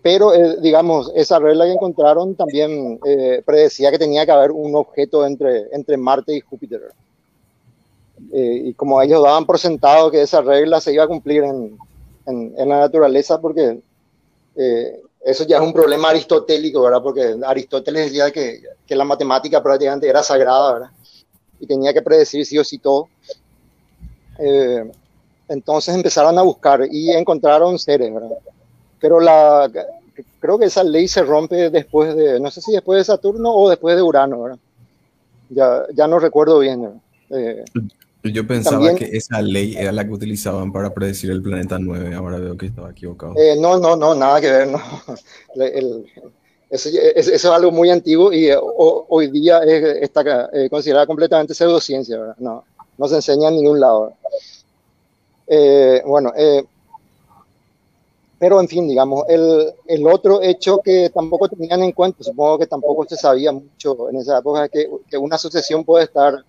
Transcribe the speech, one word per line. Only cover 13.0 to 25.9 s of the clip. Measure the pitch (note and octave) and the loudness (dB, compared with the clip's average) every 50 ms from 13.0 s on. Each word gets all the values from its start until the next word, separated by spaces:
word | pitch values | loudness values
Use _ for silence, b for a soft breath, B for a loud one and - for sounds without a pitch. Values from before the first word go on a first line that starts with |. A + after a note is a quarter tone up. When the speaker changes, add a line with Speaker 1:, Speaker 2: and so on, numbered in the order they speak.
| D3+ C3+ C3 C#3 C#3+ - E3+ D#3 | 2 4 2 0 0 0 -2 -2
Speaker 1:
porque, | D#3+ D#3+ D3+ D#3+ D3+ A#2+ A#2 - _ _ _ _ _ _ _ _ _ _ _ _ _ _ _ | -2 -4 -2 0 -2 -2 -2 -6 _ _ _ _ _ _ _ _ _ _ _ _ _ _ _
eh, | D3 C3 B2+ A#2 A#2 A#2+ B2 - - _ _ _ _ - | -4 -2 -2 -2 -2 -4 -8 -12 -16 _ _ _ _ -4
eso | C3 C3 C3+ D#3 | -4 -2 -2 0
ya | D3+ E3 D3 | 0 2 2
es | |
un | D#3+ E3 | 2 0
problema | E3 D#3+ D#3+ D3+ D3 D3+ D#3+ D#3+ | 2 2 2 2 2 0 0 0
aristotélico, | D#3+ E3 - - E3+ D#3 D3+ - D#3+ D3 D#3 D#3 C3 C#3+ | 0 0 0 0 0 0 0 0 -2 -2 -2 -4 -2 0
¿verdad? | B2 B2 B2 B2 | 2 2 2 0
Porque | A#2+ C#3 B2 C3+ B2+ A#2 A2 A2+ B2+ | -2 -4 -4 -2 -2 -4 -4 -4 -4
Aristóteles | C3 C3+ C3+ B2+ _ - C3+ C3 D3+ D3 D#3 D#3 | -4 -4 -4 -6 _ -8 -6 -6 -4 -4 -4 -4
decía | D3 C#3 C#3+ C#3+ C#3+ | -4 -2 -2 -2 -2
que, | C#3+ D#3+ C#3 A#2+ A2+ A#2 _ - - _ _ | -2 -6 -8 -8 -10 -14 _ -20 -20 _ _
que | _ C#3+ | _ -4
la | C3+ C#3 | -4 -2
matemática | C#3+ C#3 C#3+ C#3+ C3+ B2+ C3 C3 C#3 C#3 D3 | -2 -2 -4 -2 -2 -2 -2 -2 0 -2 0
prácticamente | - C#3+ C#3 C3+ C#3+ C#3 C#3 C#3+ D3 C#3+ | 2 2 0 0 0 -2 -2 -2 -2 0
era | C3 D3 C#3+ | 2 0 0
sagrada, | - D3 C3+ C3 B2 B2+ C3+ C#3+ C#3 | 0 0 0 2 2 2 2 2 0
¿verdad? | B2 A#2 B2+ B2+ _ _ b b b b b _ _ _ _ _ _ _ | -2 -4 -8 -16 _ _ b b b b b _ _ _ _ _ _ _
Y | - | -8
tenía | - C#3+ C3+ C3+ C#3 | -6 -4 -2 -2 0
que | C#3+ D3+ | -2 -2
predecir | - - D#3 D#3+ D3+ - - C#3+ D3 | 0 2 2 2 2 2 0 -8 -8
sí | - D3 D3+ | -4 -2 -2
o | C#3+ | -2
sí | - - B2+ | -4 -6 -6
todo. | _ C#3+ C#3 C#3 D#3 _ _ _ B B B B _ _ _ _ _ _ _ _ _ _ _ _ - - - _ _ _ - - | _ -2 -2 -2 -2 _ _ _ B B B B _ _ _ _ _ _ _ _ _ _ _ _ -20 -20 -20 _ _ _ -14 -6
Eh, | D#3 C#3+ C#3 C#3 C3+ B2 B2 A#2 A2 A2+ - _ _ _ _ _ _ _ _ _ _ | -2 0 0 0 0 0 -2 -4 -6 -10 -16 _ _ _ _ _ _ _ _ _ _
entonces | _ D#3 C#3 - - D3+ D#3 - - | _ -10 -10 -4 -2 -4 -2 -2 -2